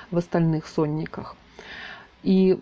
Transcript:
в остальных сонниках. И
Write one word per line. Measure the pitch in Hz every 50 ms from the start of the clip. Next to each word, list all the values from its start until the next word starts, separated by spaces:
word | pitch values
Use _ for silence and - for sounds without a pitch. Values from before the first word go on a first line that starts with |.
| - -
в | 175
остальных | 175 170 - - 175 165 160 160 156 -
сонниках. | - - 165 156 151 151 156 165 - - - - - - - - - - - - - - - - - - - - - _ _
И | - 185 190 190 185 190 180 -